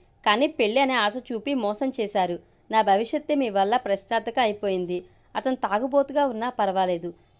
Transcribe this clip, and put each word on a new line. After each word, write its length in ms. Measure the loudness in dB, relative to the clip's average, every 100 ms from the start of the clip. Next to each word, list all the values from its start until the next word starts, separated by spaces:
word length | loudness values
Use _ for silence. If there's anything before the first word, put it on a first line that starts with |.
| _ _ 2
కానీ 220 | 4 2
పెళ్ళి 340 | 2 0 2
అనే 120 | 2
ఆశ 200 | 2 0 -2 -8
చూపి 200 | -6 -4
మోసం 380 | -2 -2 -2 -4 -2
చేశారు. 380 | -2 0 -2 -2 _ _ _
నా 100 | 0
భవిష్యత్తే 540 | 4 4 2 -4 0 0
మీ 140 | 2
వల్ల 280 | 0 2 0
ప్రశ్నార్థకం 640 | 0 -4 -2 -4 -2 0
అయిపోయింది. 640 | 0 0 -2 -2 -2 -6 -8 _ _ -6
అతను 200 | -4 -2
తాగుబోతుగా 680 | 0 -2 2 0 2 0 0
ఉన్నా 240 | -2 -6
పర్వాలేదు, 640 | 0 0 2 0 0 -4 -12 _